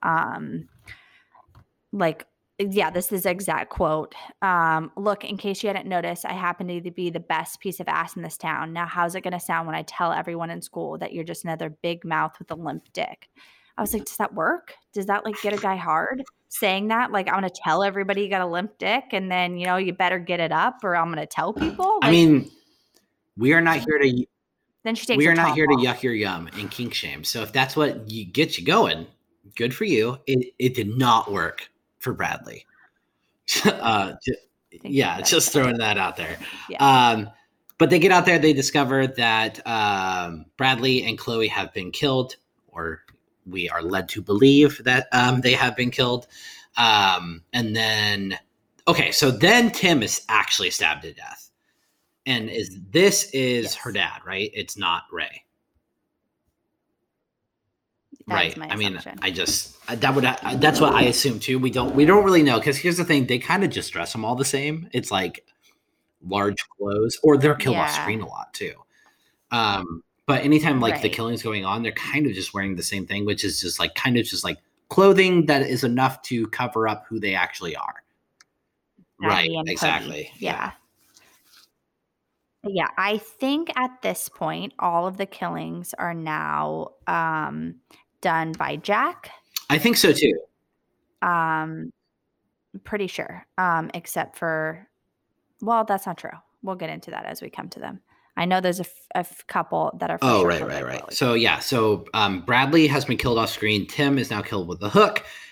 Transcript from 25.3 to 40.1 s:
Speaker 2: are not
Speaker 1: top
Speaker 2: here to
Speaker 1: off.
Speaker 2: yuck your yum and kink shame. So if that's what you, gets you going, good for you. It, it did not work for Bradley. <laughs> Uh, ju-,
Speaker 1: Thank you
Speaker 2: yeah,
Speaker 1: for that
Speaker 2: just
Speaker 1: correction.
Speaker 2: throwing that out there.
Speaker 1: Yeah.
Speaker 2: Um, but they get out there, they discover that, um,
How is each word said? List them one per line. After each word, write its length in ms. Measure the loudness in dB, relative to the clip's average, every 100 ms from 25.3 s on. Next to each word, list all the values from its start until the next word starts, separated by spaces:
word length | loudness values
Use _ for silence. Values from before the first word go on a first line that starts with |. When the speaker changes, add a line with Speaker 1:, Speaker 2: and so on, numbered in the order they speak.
Speaker 2:
are 20 |
not 140 | 4 4
Speaker 1:
top 80 | 2
Speaker 2:
here 100 | 2
to 80 |
Speaker 1:
off. 100 | 4
Speaker 2:
yuck 180 | 2 0
your 120 | -2
yum 340 | -2 -2 -4 -8 -10
and 120 | -10
kink 240 | -8 -8
shame. 280 | -6 -8 -8
So 200 | -6 -6
if 100 | -2
that's 240 | 0 0 2
what 340 | 0 -2 -10
you, 140 | -12
gets 340 | -4 0 0 -2
you 60 |
going, 420 | 2 2 2 0 -8 _ _ _ -18 -4
good 180 | -4
for 100 | -2
you. 340 | 0 2 2 -4 -2
It, 280 | -2 -2 -2
it 160 | -2
did 220 | 0 -2 0
not 340 | 4 4 2
work 380 | -4 -4 -6 -16 _ _ _
for 140 | -8
Bradley. 520 | -6 -6 -6 -10 -20 -20 _ _ _ _ _ _ _ -4
<laughs> 160 | 0
Uh, 480 | 0 0 0 0 -2 -6
ju-, 120 | -8 -8 _ _ _
Speaker 1:
Thank 140 | -18
you 60 | -2
Speaker 2:
yeah, 260 | 0 2 0
Speaker 1:
for 60 |
that 60 | 2
Speaker 2:
just 240 | 2 2
Speaker 1:
correction. 0 |
Speaker 2:
throwing 260 | 2 2 2
that 200 | 0 0
out 180 | -2 -4
there. 220 | -8 -10 -12 -16 -12
Speaker 1:
Yeah. 400 | 2 6 8 6
Speaker 2:
Um, 200 | 4 -2 -14 _ _ _ 2
but 120 | 4
they 80 | 6
get 140 | 6
out 140 | 6 6
there, 120 | 6
they 140 | 6
discover 560 | 4 2 0 2 2 0
that, 580 | 0 2 2 0 -4 -4
um, 760 | 0 0 0 -2